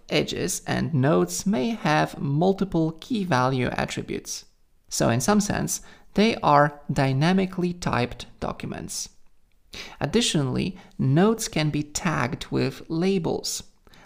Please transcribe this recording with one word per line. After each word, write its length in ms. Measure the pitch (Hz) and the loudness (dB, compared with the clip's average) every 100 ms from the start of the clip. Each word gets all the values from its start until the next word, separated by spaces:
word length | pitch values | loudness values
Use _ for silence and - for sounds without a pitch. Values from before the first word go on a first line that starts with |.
| - | -2
edges 540 | 151 - - 170 - - | -2 0 -2 -4 -4 -4
and 280 | 123 127 | -2 0
nodes 500 | 151 131 175 175 - | 2 4 4 2 -2
may 260 | 190 226 240 | -2 0 0
have 480 | 226 165 151 156 - | -2 0 2 0 -2
multiple 720 | 139 143 185 190 196 170 160 | -2 2 2 2 0 0 0
key 320 | - - 226 | -4 -6 -4
value 420 | 180 127 127 131 123 | 0 2 2 0 -2
attributes. 800 | - 135 - - - - - - _ _ _ - | -2 -4 -4 -6 -8 -8 -12 -14 _ _ _ -8
So 220 | - 135 | 0 2
in 100 | 117 | 2
some 200 | 175 208 | 2 2
sense, 420 | 196 - - - - - - | 2 -2 -4 -6 -10 -20 -6
they 200 | - 220 - | 0 2 2
are 440 | - 147 147 - - | 4 6 6 2 -4
dynamically 840 | 151 135 131 160 190 185 185 175 | 0 2 2 4 2 2 -2 -4
typed 520 | 175 165 - - - - - | -2 -2 0 -2 -4 -14 -10
documents. 680 | - - - - - - - - - - _ _ _ - - - | -8 -6 -8 -10 -10 -10 -10 -14 -20 -20 _ _ _ -16 -14 -6
Additionally, 760 | - 220 233 165 131 127 175 - - - | 0 2 4 2 0 0 -2 -6 -12 -2
nodes 480 | 135 143 208 226 - | 4 6 6 4 -2
can 240 | 165 151 | -2 0
be 120 | 147 | 0
tagged 640 | 147 - 175 156 123 - - | -4 -4 -2 -2 -2 -4 -4
with 320 | 135 127 - - | 0 0 -2 -6
labels. 760 | 160 185 196 160 - - - - _ - - | -2 0 0 0 -2 -4 -8 -10 _ -20 -20